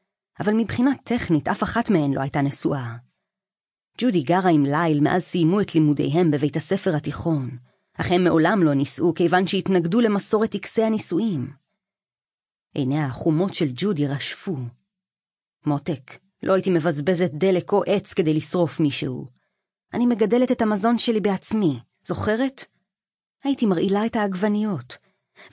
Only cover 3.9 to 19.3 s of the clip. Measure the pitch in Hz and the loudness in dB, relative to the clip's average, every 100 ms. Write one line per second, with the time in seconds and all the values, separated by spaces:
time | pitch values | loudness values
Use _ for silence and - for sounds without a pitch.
3.9 | - 247 180 127 180 185 156 139 147 170 | -2 0 2 2 2 4 4 4 2 2
4.9 | 147 151 185 170 180 160 202 196 165 151 | 2 2 2 0 2 2 2 2 2 2
5.9 | 143 143 156 170 147 147 160 - 190 196 | 2 0 2 2 2 0 -2 -2 -2 0
6.9 | 151 151 - 170 156 127 120 - _ _ | -2 -4 -6 -4 -2 -4 -10 -18 _ _
7.9 | - - 180 180 160 160 208 160 139 143 | -8 0 2 4 4 4 4 4 2 0
8.9 | - 170 165 175 180 185 190 190 190 165 | 0 0 2 2 2 2 -2 2 0 2
9.9 | 220 226 202 - 214 220 202 - - 220 | 2 2 0 0 0 0 -4 -4 -2 0
10.9 | 220 - 175 226 156 - - _ _ _ | -2 -2 -2 -2 -4 -6 -12 _ _ _
11.9 | _ _ _ _ _ _ _ _ - 131 | _ _ _ _ _ _ _ _ -4 -2
12.9 | 147 143 120 - 156 190 - 151 123 196 | -2 -4 -2 0 2 0 -2 -4 -2 -2
13.9 | 160 143 135 - - - 143 120 - _ | -2 -2 -4 -6 -8 -6 -6 -8 -14 _
14.9 | _ _ _ _ _ _ _ 147 143 - | _ _ _ _ _ _ _ -4 -4 -4
15.9 | 143 - - _ _ - 190 190 175 160 | -8 -8 -20 _ _ -2 0 2 2 0
16.9 | 147 147 175 180 151 190 185 165 202 - | 0 0 0 -2 0 2 0 2 0 2
17.9 | 196 - - 156 156 - 180 170 - 151 | 0 0 -2 0 0 -2 0 0 2 0
18.9 | 131 135 127 139 | 0 -6 -8 -12